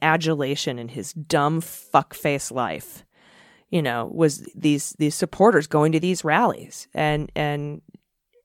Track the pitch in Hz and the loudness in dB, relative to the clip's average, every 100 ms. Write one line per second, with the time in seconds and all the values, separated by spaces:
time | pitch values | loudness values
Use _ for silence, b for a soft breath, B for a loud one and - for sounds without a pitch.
0 | 156 165 160 147 135 143 151 120 120 127 | 2 2 2 0 -2 -2 -4 -6 -10 -10
1 | 95 151 151 156 147 160 - - - 139 | -10 -12 -2 2 2 0 -4 -12 2 2
2 | - - 156 139 - 127 113 78 - - | 2 -4 -2 -2 -4 -4 -4 -6 -10 -20
3 | - b b b b b b 170 139 120 | -20 b b b b b b -2 0 -2
4 | - 165 156 - - - 151 143 - - | -4 2 2 2 -10 -2 0 2 -2 -2
5 | 151 - 175 - 208 175 151 156 156 160 | -2 0 -4 4 6 6 2 2 4 2
6 | 180 180 160 170 233 - - - - - | 0 0 0 2 2 -2 -12 -18 -10 -2
7 | 151 151 - 151 147 147 147 156 - - | 0 0 -4 -4 -2 -4 -6 -12 -18 -20
8 | _ _ _ _ | _ _ _ _